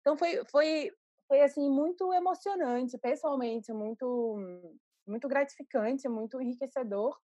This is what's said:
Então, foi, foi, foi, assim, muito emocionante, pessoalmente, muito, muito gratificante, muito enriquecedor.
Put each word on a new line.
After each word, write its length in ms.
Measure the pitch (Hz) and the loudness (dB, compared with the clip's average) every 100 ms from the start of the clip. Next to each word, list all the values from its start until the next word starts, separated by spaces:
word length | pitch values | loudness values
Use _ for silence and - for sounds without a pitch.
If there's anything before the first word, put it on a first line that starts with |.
Então, 160 | 285 302 | 0 2
foi, 260 | 339 - - | 0 0 2
foi, 400 | 285 311 311 285 - _ _ _ | 2 4 2 -2 -10 _ _ _
foi, 120 | 277 | 6
assim, 280 | 285 285 285 | 6 4 2
muito 420 | 269 311 359 370 | 2 2 0 2
emocionante, 880 | 359 359 359 403 392 269 247 254 247 | 2 2 0 -2 -2 0 0 -2 -4
pessoalmente, 720 | 240 294 311 277 240 226 214 | -2 -2 0 0 -2 -4 -6
muito, 680 | 214 214 226 254 247 226 214 185 180 170 - _ _ - | -6 -6 -4 -2 0 -2 -4 -8 -12 -18 -20 _ _ -10
muito 220 | 220 269 | -6 0
gratificante, 800 | 269 277 - 277 247 214 269 262 | 0 0 -6 -4 -2 0 -2 -4
muito 320 | 220 220 262 | -4 -6 -6
enriquecedor. 760 | 247 247 269 269 233 202 233 - | -6 -6 -6 -6 -4 -2 -2 -4